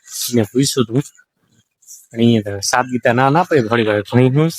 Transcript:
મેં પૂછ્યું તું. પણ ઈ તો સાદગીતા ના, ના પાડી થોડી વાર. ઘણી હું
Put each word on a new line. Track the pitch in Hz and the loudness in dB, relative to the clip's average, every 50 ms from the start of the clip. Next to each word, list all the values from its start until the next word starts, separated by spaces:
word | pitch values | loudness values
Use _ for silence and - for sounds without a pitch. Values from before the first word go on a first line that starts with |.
| _ - - - - - 120 | _ -16 -12 -10 -6 -2 0
મેં | 120 107 | 0 0
પૂછ્યું | - - 127 139 - - 135 120 | 0 0 0 0 0 0 -2 -2
તું. | 107 110 139 - - - _ _ _ _ _ _ _ _ _ _ _ _ _ _ - - - - _ | -2 -2 -4 -4 -6 -8 _ _ _ _ _ _ _ _ _ _ _ _ _ _ -20 -20 -20 -20 _
પણ | - 113 | -4 0
ઈ | 117 120 117 110 | 2 2 2 2
તો | 104 104 101 98 | 0 -4 -8 -8
સાદગીતા | 98 - - 123 127 127 127 120 - 131 117 | -6 -2 -2 -2 -2 -2 -4 -2 0 0 2
ના, | 123 131 135 | 2 2 2
ના | 143 170 185 | 2 0 0
પાડી | - 165 143 113 101 | 0 0 0 0 0
થોડી | 117 117 110 | 0 0 0
વાર. | 107 104 104 | 0 0 -2
ઘણી | 101 - 120 120 127 127 | -2 0 2 2 4 4
હું | 131 147 160 165 - | 4 2 0 0 -2